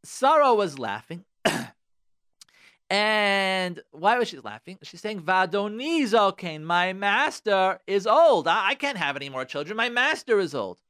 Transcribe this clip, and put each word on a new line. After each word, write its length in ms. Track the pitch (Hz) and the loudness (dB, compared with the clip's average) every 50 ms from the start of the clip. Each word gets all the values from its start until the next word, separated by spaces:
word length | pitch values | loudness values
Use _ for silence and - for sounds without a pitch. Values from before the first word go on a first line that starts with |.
| _ | _
Sarah 520 | - - - 247 269 311 311 294 269 240 | -16 -8 0 2 4 6 6 6 6 4
was 240 | 214 202 180 139 135 | 4 2 -2 -4 -6
laughing, 460 | 120 107 98 110 - _ 165 175 190 _ _ _ _ | -6 -6 -6 -6 -8 _ -16 -16 -16 _ _ _ _
<clears throat> 1500 | 220 - 233 233 - _ _ _ _ _ _ _ _ _ _ _ _ _ _ - _ _ _ _ _ _ _ _ _ | -4 -4 -4 -8 -12 _ _ _ _ _ _ _ _ _ _ _ _ _ _ -20 _ _ _ _ _ _ _ _ _
and 880 | 185 202 214 214 220 214 208 202 196 196 196 190 190 190 185 180 175 - - _ | -2 0 0 2 0 2 2 2 2 2 0 0 -2 -2 -4 -4 -6 -10 -16 _
why 280 | _ 156 160 202 233 247 | _ 0 2 2 2 2
was 100 | 233 - | 0 -4
she 100 | - 139 | -6 -14
laughing? 400 | 117 107 104 113 _ - 190 190 - | -14 -14 -14 -14 _ -20 -20 _ -20
She's 180 | - - 170 | -20 -20 -12
saying, 200 | - 214 214 196 | -10 -8 -8 -8
"Vadoni 840 | 156 156 185 185 185 180 165 202 202 208 208 226 262 311 339 330 277 | -2 0 2 2 2 0 0 -4 -4 -4 -6 -8 -4 -2 0 0 0
Zokein, 600 | 214 202 233 202 196 180 - - 175 156 151 156 | 2 4 4 4 4 0 -2 -10 -10 -10 -10 -6
my 320 | 165 175 175 180 185 185 | -2 0 0 0 0 -4
master 840 | 190 202 202 202 226 285 302 - - _ 214 202 190 190 190 185 - _ | -2 -2 0 2 2 0 -2 -4 -6 _ 0 2 4 4 2 0 -2 _
is 200 | - 190 202 185 | -2 -2 -2 2
old. 420 | 220 214 294 339 320 262 180 143 165 | 4 4 6 6 6 6 4 2 2
I, 200 | 165 180 196 190 | 0 2 2 0
I 60 | 269 | -2
can't 240 | 277 - 285 277 190 | -2 -4 -6 -4 -2
have 180 | 165 143 143 | -4 -4 -4
any 120 | 139 139 139 | -6 -8 -8
more 160 | 135 131 131 | -8 -8 -8
children. 320 | 127 - 143 151 156 214 | -6 -6 -8 -8 -6 -4
My 140 | 220 226 247 | -4 -4 -2
master 480 | 240 247 254 285 311 - - - 233 202 | 0 0 0 0 -2 -4 -2 0 0 0
is 160 | 190 160 139 | 0 0 -2
old." 260 | 131 104 95 90 _ _ _ | -4 -6 -6 -8 _ _ _